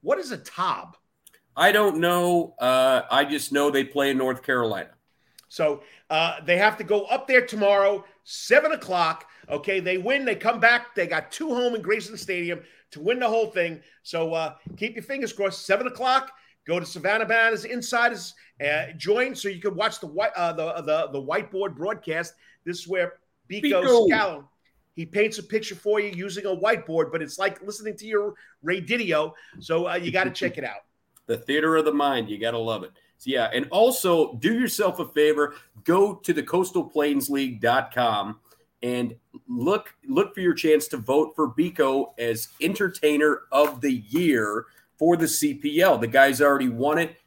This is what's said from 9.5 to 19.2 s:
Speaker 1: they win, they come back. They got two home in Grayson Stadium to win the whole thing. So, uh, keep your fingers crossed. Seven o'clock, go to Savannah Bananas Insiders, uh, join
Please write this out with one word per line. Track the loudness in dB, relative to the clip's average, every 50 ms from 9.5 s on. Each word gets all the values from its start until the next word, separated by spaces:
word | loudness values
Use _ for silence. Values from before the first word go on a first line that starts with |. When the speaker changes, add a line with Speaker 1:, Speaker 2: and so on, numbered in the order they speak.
| -6 -6 -2 -2 -2 -2
Speaker 1:
they | 0 -2 -2 -2
win, | 0 0 -2 0 0
they | -2 -4
come | -2 0 -2 0 4
back. | 4 4 4 4 0 -4 -4
They | -4 -4 -2
got | -2 -4 -6 -6
two | -10 -8 -6 -4
home | -2 0 0 0 -2
in | -2
Grayson | -2 -2 -2 -2 -2 -10 -14
Stadium | -14 -8 -6 -6 -4 -4 -6 -6 -8 -10 -20 _ _ _ _
to | -18 -8
win | -4 -2 -2 0
the | 0 0
whole | 0 0 -2 -2
thing. | -2 -2 -2 -2 -4 -10 -16 _ _ _ _
So, | -8 -4 -4 -2 -2 -2
uh, | -2 -4 -4 -8 -10 _ -18 -10 -8
keep | -8 -8 -8
your | -10 -10
fingers | -8 -8 -6 -6 -8 -4
crossed. | -2 -4 -4 -4 -6 -2
Seven | 0 0 0 0 -4
o'clock, | -6 -2 0 2 2 2 2 -2 -16 _ _ _ _ _ _
go | -4 -2 -2
to | -2
Savannah | -6 -12 -4 -2 0 0 0 0
Bananas | 2 2 2 4 2 2 0 -6
Insiders, | -6 -8 -8 -6 -2 0 2 2 2 0 -2 -12 -16 -18 _ -20 _ _ _ -2
uh, | -2 -2 -2 -4 -6 -10
join | -10 -2 0 2 2